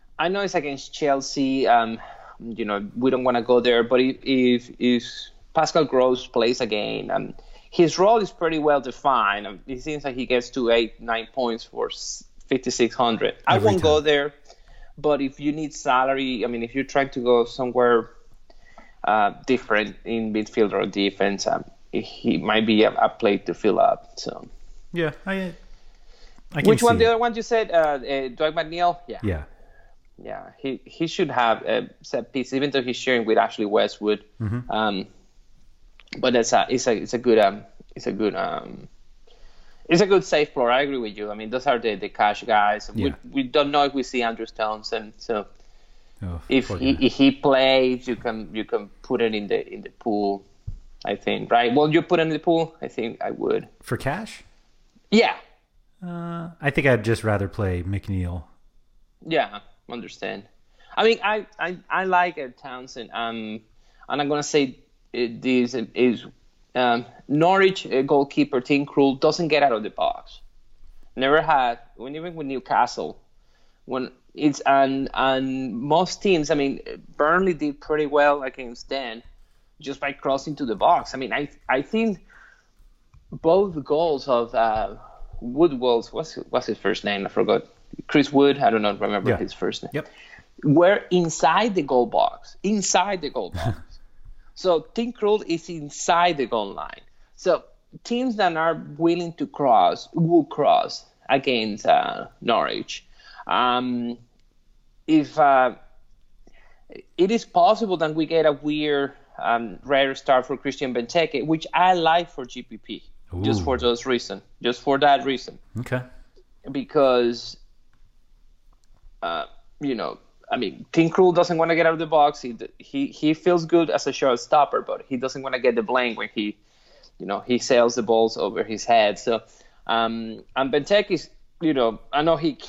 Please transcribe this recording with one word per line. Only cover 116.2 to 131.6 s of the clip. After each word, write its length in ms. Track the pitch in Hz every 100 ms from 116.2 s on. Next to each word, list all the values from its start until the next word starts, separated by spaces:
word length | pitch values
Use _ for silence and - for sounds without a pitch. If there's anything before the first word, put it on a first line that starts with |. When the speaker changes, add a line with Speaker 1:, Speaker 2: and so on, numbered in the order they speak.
| - - _ _ 139
Speaker 1:
Because, 840 | 135 117 156 135 123 120 120 - - - - _ _ - _ _ - - _ _ _ _ - - -
uh, 240 | 85 82 67 - - -
you 160 | 143 117
know, 220 | 78 53 _ _ -
I 80 | 117
mean, 280 | 104 - -
Tim 160 | - 165
Krul 260 | 175 185 175
doesn't 220 | 165 165
wanna 180 | 165 165
get 100 | 165
out 80 |
of 60 | 160
the 80 | 160
box. 340 | 156 151 -
He, 140 | 127 113 - -
he, 300 | - 139 143
he 260 | - 151
feels 320 | 156 180 175 160
good 240 | 170 160
as 180 | - -
a 60 |
shot 260 | 131 139 120
stopper, 420 | - 151 139 113
but 240 | - - -
he 80 | 127
doesn't 240 | 131 139
wanna 180 | 131 131
get 160 | 123 117
the 80 |
blame 320 | 107 127 123 110
when 140 | 110
he, 220 | - 104 - _ _ _ _ - _
you 60 | 95
know, 160 | 101
he 160 | - 120
sails 380 | - 123 120 120
the 80 |
balls 340 | 110 113 113 -
over 260 | 101 -
his 220 | 110 107 -
head. 340 | 117 104 104
So, 220 | - 110 - _ - _ -
um, 560 | 113 113 113 113 110 - 131
and 160 | 135
Benteke 400 | 147 143 208 208
is, 180 | 170 - - -
you 140 | _